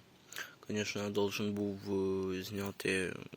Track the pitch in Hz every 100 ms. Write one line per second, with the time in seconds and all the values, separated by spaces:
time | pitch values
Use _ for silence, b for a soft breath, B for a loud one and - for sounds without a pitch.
0 | - - B B B B - 107 104 104
1 | 104 101 101 98 104 101 101 98 101 98
2 | 95 95 95 92 95 104 101 - - 95
3 | 90 - -